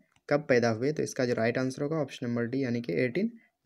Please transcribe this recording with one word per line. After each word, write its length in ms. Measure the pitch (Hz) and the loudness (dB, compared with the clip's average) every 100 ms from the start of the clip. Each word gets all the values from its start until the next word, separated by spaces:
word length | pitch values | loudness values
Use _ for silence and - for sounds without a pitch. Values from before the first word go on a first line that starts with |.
| _ _ - | _ _ 0
कब 160 | 147 151 | 0 4
पैदा 200 | 123 117 | 4 4
हुए? 240 | 110 135 | 2 0
तो 100 | 156 | -2
इसका 220 | 127 - 123 | -4 -2 0
जो 80 | |
राइट 240 | 117 113 127 | 2 0 0
आंसर 240 | 131 127 | -2 -2
होगा 140 | 143 160 | -4 -2
ऑप्शन 320 | 131 - 123 | -4 -6 -4
नंबर 180 | 120 117 | -2 -2
डी, 180 | 135 | -2
यानी 180 | 127 120 | -2 -2
कि 120 | 120 | -2
एटीन 380 | 170 127 170 226 - _ _ | 0 0 0 -2 -4 _ _